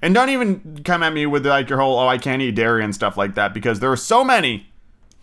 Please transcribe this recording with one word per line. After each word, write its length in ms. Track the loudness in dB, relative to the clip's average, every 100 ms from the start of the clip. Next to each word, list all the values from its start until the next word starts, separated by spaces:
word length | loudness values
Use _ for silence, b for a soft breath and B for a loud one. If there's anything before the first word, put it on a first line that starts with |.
And 140 | 2 4
don't 140 | 4
even 520 | 0 -2 -4 -8 -8
come 200 | -2 0
at 100 | 0
me 120 | -2 0
with, 200 | 0 2
like, 240 | 0 0
your 100 | 0
whole, 200 | 2 2
"Oh, 80 | 2
I 100 | 0
can't 240 | -2 -2
eat 140 | -2 0
dairy" 280 | 0 0
and 120 | -2 -2
stuff 220 | -2 -2
like 180 | -2 -2
that, 180 | -2
because 260 | -2 -2 0
there 120 | 0
are 60 | -2
so 260 | 2 2
many 440 | 4 2 0 -4 -10 -20 -20 _ -20 b